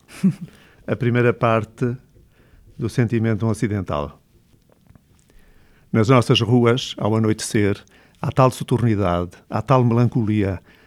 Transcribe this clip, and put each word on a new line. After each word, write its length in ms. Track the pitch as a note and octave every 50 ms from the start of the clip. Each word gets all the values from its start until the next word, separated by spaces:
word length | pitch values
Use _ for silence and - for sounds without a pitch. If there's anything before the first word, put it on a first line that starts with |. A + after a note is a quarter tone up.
| _ - - - -
<laughs> 640 | F#3+ - - F3 - - - - - _ _ -
a 80 | - C3+
primeira 400 | - B2 A#2+ A#2 B2 A#2+ B2 A#2
parte 640 | - A#2+ A#2 A2+ A2 G#2+ - - - C3 A#2+ B2 - - _ _ - - _ _ _ _ _ _ - - - - -
do 100 | C3 G#2+
Sentimento 560 | - - A#2+ A2 A#2 A2+ A2 A2+ A2 F#2+ A2+ A2+
Ocidental. 760 | G#2+ - C3 G#2 G#2 G2+ F2 - F2 D2 D2 C#2+ - - _ _ _ _ _ _ _ _ _ _ _ _ _ _ - - _ _ _ _ _ _ _ - - _ - - _ _ _ _ _ _ -
Nas 160 | A2+ G#2+ G#2
nossas 320 | C3+ B2+ A2+ - C#3 -
ruas, 540 | A#2 G2+ B2 B2 A#2+ A#2 A#2+ C3 - - - -
ao 180 | - G#2 A2
anoitecer, 680 | A2+ A2+ G#2+ A2 - - - - A2+ G2+ G2 G#2 - - _ _ _ _ _ _ _ -
há 80 | C#3+
tal 220 | - - C3 B2+ -
soturnidade, 800 | - C#3 - C3 A2+ A2 A#2 G#2+ G2 G2+ F2 F2 F2+ F2+ F2+ - - _ -
há 100 | - G#2+
tal 240 | - - C#3 B2+ A#2+
melancolia, 760 | A#2+ A2+ A#2 B2 A#2 - C3 A2 G#2 G#2+ G#2+ G2 G2 F#2+ - - _ - _ _